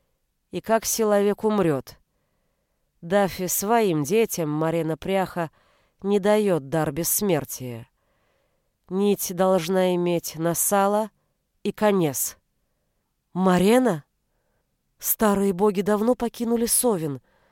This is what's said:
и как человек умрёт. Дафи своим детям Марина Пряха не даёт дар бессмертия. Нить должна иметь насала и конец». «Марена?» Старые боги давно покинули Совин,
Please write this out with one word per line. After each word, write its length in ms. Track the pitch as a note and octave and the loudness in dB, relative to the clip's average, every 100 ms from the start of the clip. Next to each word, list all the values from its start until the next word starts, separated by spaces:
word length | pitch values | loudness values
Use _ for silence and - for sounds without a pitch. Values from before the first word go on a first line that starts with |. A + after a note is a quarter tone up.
| _ _ _ _ _ | _ _ _ _ _
и 100 | F3+ | -8
как 240 | - A3 | -2 0
человек 600 | - - G#3+ G3+ G3+ G3 | 0 -2 2 2 2 0
умрёт. 520 | A3 G#3 E3+ C#3 - - _ _ _ _ _ _ _ _ _ _ | 0 0 0 0 -6 -18 _ _ _ _ _ _ _ _ _ _
Дафи 440 | E3+ G3+ F#3+ - F3+ | -2 0 0 -2 -6
своим 560 | - G3 A#3 G#3 D#3 | -4 0 2 2 0
детям 480 | C#3 A3 A3 - D3+ | 0 0 0 -2 -4
Марина 460 | D3+ D#3+ E3 D#3+ D#3+ | -2 -2 -2 -4 -4
Пряха 560 | F#3+ F#3+ F3+ F3+ D#3+ _ _ _ _ _ | -4 -2 -2 -6 -8 _ _ _ _ _
не 160 | G3 G3+ | 0 2
даёт 500 | G3 G#3+ G3+ E3 C3+ | 4 2 2 0 -2
дар 200 | D#3+ D3+ | -4 -2
бессмертия. 1000 | C#3+ E3+ - G#3 D#3 - - B2+ A#2 A#2 _ _ _ _ _ _ _ _ _ - | -4 -4 -2 0 0 -2 -10 -12 -14 -16 _ _ _ _ _ _ _ _ _ -8
Нить 440 | F#3 G3+ F#3+ - F3+ | -2 0 0 -2 0
должна 580 | F#3+ F#3+ E3 F#3+ F#3 | 2 2 2 0 2
иметь 400 | F3+ F3 E3+ - | 2 0 -2 -4
насала 760 | D#3 E3+ D#3+ - G3+ G3 G#3 G#3+ _ _ _ _ _ | -4 -2 -2 0 2 2 0 -2 _ _ _ _ _
и 80 | G3+ | -8
конец». 640 | - G#3 G3+ D#3 B2+ - - _ _ _ _ _ _ _ _ _ | 0 2 2 2 -2 -6 -10 _ _ _ _ _ _ _ _ _
«Марена?» 720 | F3 F#3 F3+ F#3+ A#3+ B3 D#3+ - _ _ _ _ _ _ _ _ _ | 0 2 4 4 4 2 -2 -6 _ _ _ _ _ _ _ _ _
Старые 540 | - - A3 G3 G3 | -6 0 2 2 0
боги 300 | F3+ G#3+ G3 | 2 0 2
давно 340 | G3+ G#3 A3+ B3 | 0 0 2 0
покинули 500 | A#3 - A#3 A#3 A#3 | -2 -4 -2 0 0
Совин, 540 | - B3 F#3 D#3 C3 - _ _ | 0 0 0 -2 -8 -12 _ _